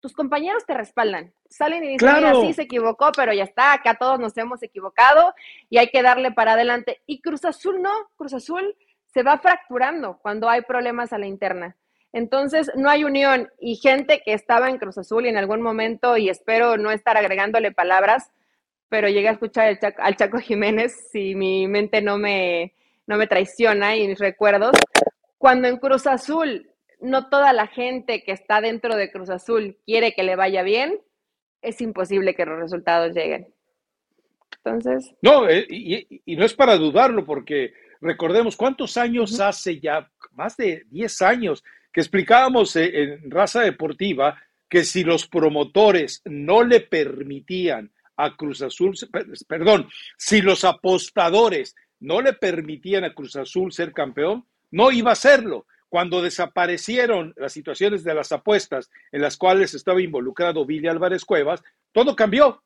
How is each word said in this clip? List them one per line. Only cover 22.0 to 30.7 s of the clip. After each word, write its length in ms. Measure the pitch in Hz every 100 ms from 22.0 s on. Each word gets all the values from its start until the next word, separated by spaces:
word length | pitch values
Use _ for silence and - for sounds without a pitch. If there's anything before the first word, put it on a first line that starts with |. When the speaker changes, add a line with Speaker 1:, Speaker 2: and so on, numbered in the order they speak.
Speaker 1:
no 160 | 202 202
me, 540 | 208 196 180 170 175 _ _ _ -
no 100 | 208
me 100 | 220
traiciona 720 | 185 190 - 233 208 202 220
y 100 | 202
mis 120 | 190
recuerdos, 540 | 202 190 208 202 220 - - - - _ _ _
cuando 300 | 269 254 254
en 80 | 247
Cruz 280 | 269 262 285
Azul 640 | 262 - 320 311 208 - _ _ _
no 280 | 247 262 262
toda 240 | 277 277
la 140 | 247 208
gente 560 | - 247 254 247 220
que 80 | -
está 280 | 190 _ 214
dentro 360 | 220 226 240 214
de 160 | 196
Cruz 180 | 196 185
Azul 460 | 180 - 226 202 190 -
quiere 280 | 226 226
que 80 | 220
le 100 | 185 185
vaya 260 | 190 190
bien, 380 | 185